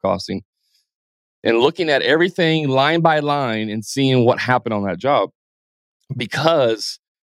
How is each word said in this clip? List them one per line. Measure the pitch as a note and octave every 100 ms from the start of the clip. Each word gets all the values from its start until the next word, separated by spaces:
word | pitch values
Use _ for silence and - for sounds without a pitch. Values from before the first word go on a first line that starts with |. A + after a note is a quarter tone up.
costing. | F#2+ F#2+ - G2 - _ _ _ _ _ _ _ _ _
And | G#2+ A#2
looking | C3+ E3+ D#3+
at | C3+
everything | G2+ D#3 F#3 F#3 E3 D#3+ D3
line | C3 C#3+ E3+
by | E3 D3+
line | D3 C#3+ B2+ A2 G#2+
and | G#2+
seeing | G#2 - C3+ B2+
what | A#2+ -
happened | - B2+ A#2+
on | G#2+
that | G2+ F2
job, | C3 C3+ G2 _ _ _ _ _ _ _ - B2
because | A#2 C3+ D#3 E3 A#2+ A2 - - _ _ _